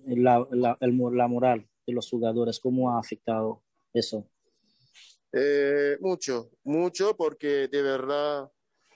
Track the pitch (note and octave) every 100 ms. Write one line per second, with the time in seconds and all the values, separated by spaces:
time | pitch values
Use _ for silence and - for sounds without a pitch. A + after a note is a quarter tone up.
0 | C3 B2 B2 A#2+ B2 B2 B2 A#2+ B2+ B2+
1 | B2 B2 A#2+ A#2+ B2+ A#2+ - _ - A#2+
2 | - A#2+ A#2 A2+ A#2 A2+ B2+ B2+ B2+ A#2+
3 | A2+ A2 - A2+ A2 A2 _ _ _ A#2+
4 | A2+ A2 G2+ _ _ _ _ _ _ -
5 | - _ _ A2+ C#3+ C#3+ C#3 C#3+ C#3+ C#3+
6 | F#3+ F3+ - B2 A2 _ C3+ D#3 F3+ E3+
7 | G3 G#3+ D#3+ D3 D3 C#3+ C3+ C#3+ C#3 C3+
8 | C3 C#3+ D3 D3 C3+ _ _ _ _